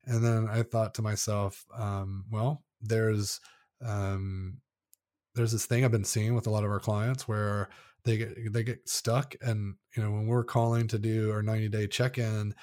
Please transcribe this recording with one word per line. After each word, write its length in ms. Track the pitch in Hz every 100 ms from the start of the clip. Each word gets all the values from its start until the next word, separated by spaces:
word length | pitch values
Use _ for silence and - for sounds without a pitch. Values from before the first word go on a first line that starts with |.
| -
And 180 | 117
then 240 | 117 113 110
I 140 | 110
thought 320 | 113 113 110 -
to 60 |
myself, 640 | 107 104 - 104 101 - -
um, 520 | 120 104 98 98 98 98
"Well, 340 | 107 123 151 _ _
there's, 600 | 110 113 110 107 98 - - - _ -
um, 800 | 120 101 98 98 98 95 92 131 _ _ _ _ _ _ _ 120
there's 160 | 113
this 140 | 113 -
thing 200 | 120 127
I've 60 |
been 120 | 113
seeing 320 | 98 113 107 120
with 120 | 110
a 20 |
lot 120 | 107 104
of 60 |
our 80 | 101
clients 480 | - 104 117 131 -
where 420 | 107 104 101 95 - - _
they 140 | 120 110
get, 360 | 110 117 113
they 100 | 113
get 260 | 113 117 -
stuck." 460 | - - 123 131 -
And, 340 | 123 107 101 98 _ -
you 80 |
know, 80 | 104
when 160 | 107 110
we're 160 | 123
calling 440 | 117 120 117 117 113
to 100 | 110
do 320 | 110 110 107
our 100 | 107
ninety-day 440 | 107 110 107 107 101
check-in 680 | - 127 127 113 110 104 -